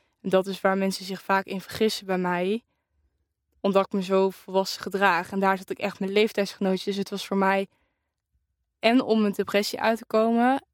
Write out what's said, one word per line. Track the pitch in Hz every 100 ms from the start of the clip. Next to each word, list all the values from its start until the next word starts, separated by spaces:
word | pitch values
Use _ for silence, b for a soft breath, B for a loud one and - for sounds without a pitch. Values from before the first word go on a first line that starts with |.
| b b
En | 190
dat | 185 196
is | 190
waar | 196 190
mensen | 196 190 185
zich | 185
vaak | - 196 -
in | 196
vergissen | - - 220 - 190
bij | 185
mij, | 180 175 180 226 - _ _ _ _ _ _ _ _ _
omdat | 202 196 190
ik |
me | 202
zo | 185 190 190
volwassen | - - 190 190 -
gedraag. | 202 190 196 170 185
En | 196
daar | 190 190
zat | -
ik | -
echt | 202 -
met | 190
leeftijdsgenootjes. | 202 214 - 196 - 190 185
Dus | - 196
het | 196
was | 196 -
voor | 196
mij | 196 196 196 _ _ _ _ _ _ _ _ _ _ _
en | 226 254
om | - 220
mijn | 208
depressie | 196 190 202 208 -
uit | 220 226
te | -
komen, | 220 226 233 247 269 -